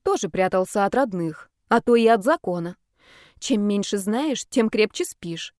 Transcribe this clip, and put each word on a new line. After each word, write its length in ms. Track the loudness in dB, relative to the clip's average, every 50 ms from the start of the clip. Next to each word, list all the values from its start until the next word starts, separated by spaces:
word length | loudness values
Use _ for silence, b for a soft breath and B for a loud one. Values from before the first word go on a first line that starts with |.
тоже 280 | _ -2 -2 -2 -2 -4
прятался 560 | -2 0 0 2 2 0 -2 0 0 0 0
от 100 | 0 2
родных, 560 | 0 -2 -2 -2 -6 -6 -6 -8 -10 -18 _ _ _ _
а 140 | _ 0 2
то 140 | 4 4 4
и 120 | 6 6
от 160 | 6 4 4 4
закона. 540 | 0 0 0 -2 -6 -6 -6 -6 -8 -10 -14 _ _ b b b b b b b b b b
Чем 220 | -4 -2 0 0
меньше 360 | 2 0 0 0 -2 -2 -4
знаешь, 500 | -4 -2 -2 -2 -2 -2 -2 -4 -4 -8
тем 220 | -2 0 0 0 2
крепче 360 | 2 2 0 0 0 -6 -8
спишь. 480 | -8 -8 -10 -10 -10 -10 -10 -12 -14 -16 _